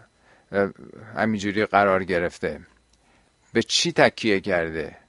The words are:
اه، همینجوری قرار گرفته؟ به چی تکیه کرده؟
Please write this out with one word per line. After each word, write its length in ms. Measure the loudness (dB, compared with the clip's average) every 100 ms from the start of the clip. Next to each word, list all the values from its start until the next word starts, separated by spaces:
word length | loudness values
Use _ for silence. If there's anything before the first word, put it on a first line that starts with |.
| -10 _ _ _ _
اه، 160 | -2 -2 -4 -20 -20 -14 -4
همینجوری 500 | -2 0 -2 -2 2
قرار 380 | 4 4 2
گرفته؟ 560 | 0 -2 -2 -4 -8 -8 -16 _ _ _ _ _ _ _ _
به 100 | -2
چی 300 | 0 0 0
تکیه 480 | 4 4 4 0 0
کرده؟ 560 | 0 -2 -2 -4 -8 -12